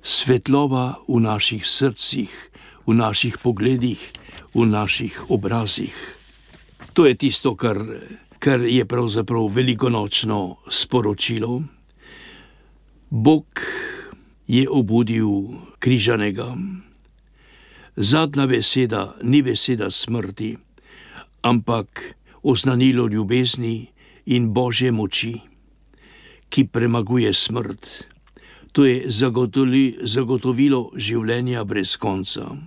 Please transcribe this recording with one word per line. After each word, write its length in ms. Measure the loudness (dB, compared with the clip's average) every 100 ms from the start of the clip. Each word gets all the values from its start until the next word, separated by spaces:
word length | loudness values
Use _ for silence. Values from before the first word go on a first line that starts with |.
Svetloba 960 | 0 0 2 0 2 2 2 0 -2 -6 -2
v 120 | 2
naših 460 | 2 0 -2 -2 -2
srcih, 840 | 0 0 0 -4 -4 -6 -10 -20 -20 -20 -10 2
v 80 | 2
naših 400 | 2 0 -2 -2
pogledih, 640 | -2 0 0 2 0 -4 -10 -20 -20 -20 -6 2
v 80 |
naših 640 | 2 2 0 -2 -4 -10 -2
obrazih. 640 | -2 0 -2 -2 -4 -6 -10 -16 -18 -20 -20 _ -20 -20 _ -4 4
To 80 |
je 100 | 4
tisto, 380 | 4 0 0 -2
kar, 240 | -2 -2 -2 -6 -12 -16 -20 _ _
kar 240 | 2 2
je 200 | 4 2 2
pravzaprav 580 | 0 0 -2 -2 0 0
velikonočno 1040 | 0 0 0 0 0 -2 -2 -2 -2 -4 -10 -6
sporočilo. 920 | -4 0 0 0 -2 -2 -2 -4 -4 -6 _ _ _ -20 -20 -20 -20 -20 _ _ _ _ _ _
Bog 340 | 2 4 4 0 -10 -8 -8 -10 -12 -16 -20 _ _ -2
je 160 | 0 2
obudil 600 | 0 2 2 2 0 0 -2 -4 -12 -18 -4
križanega. 760 | 0 2 2 0 0 -4 -8 -8 -8 -10 -16 _ _ _ _ _ _ _ -20 -20 -18 -2
Zadnja 500 | 2 4 2 0 2
beseda 680 | 2 2 0 0 -2 -6 -6
ni 200 | 2 2
beseda 480 | 2 0 -2 -2 -4
smrti, 680 | -6 -4 -6 -6 -8 -10 -10 _ _ _ -20 -20 -20 -20 _
ampak 720 | 2 2 2 -4 -4 -12 -16 -18 _ -6
oznanilo 680 | 0 2 2 4 4 4 0
ljubezni 840 | 0 0 0 0 -2 -4 -6 -10 _ _ _ -2
in 260 | 0 2
Božje 400 | 0 0 0 0
moči, 420 | 0 -2 -4 -6 -8 -14 _ _ _ _ _ _ -20 -20 -20 _
ki 160 | 0 0
premaguje 640 | 2 0 0 2 2 2
smrt. 720 | 2 0 -2 -6 -10 -14 -18 -20 _ _ -20 -20 -20 -4
To 120 | 4
je 260 | 6 6 0
zagotovili-, 840 | 0 2 2 0 2 2 4 2 0
zagotovilo 880 | -4 -2 0 0 0 2 4 4 -2 -8
življenja 680 | -4 -2 0 -2 -2 -4
brez 320 | -4 -4 -2 -2
konca. 500 | -2 -4 -4 -8 -10 -14